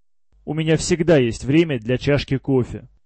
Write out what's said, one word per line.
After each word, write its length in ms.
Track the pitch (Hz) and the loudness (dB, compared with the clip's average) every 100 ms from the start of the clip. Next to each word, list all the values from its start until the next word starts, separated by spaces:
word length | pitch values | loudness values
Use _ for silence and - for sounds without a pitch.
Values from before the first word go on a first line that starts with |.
| _ _ _ _ - | _ _ _ _ -10
У 80 | |
меня 240 | 156 160 156 | -4 0 0
всегда 400 | - 175 160 160 | 0 0 4 4
есть 260 | 120 104 | 4 -2
время 360 | 120 151 170 131 | 0 2 2 -2
для 180 | 107 127 | -4 -4
чашки 400 | - 139 127 135 | 0 -2 -2 -6
кофе. 500 | - 131 117 107 117 _ | 0 0 0 -8 -16 _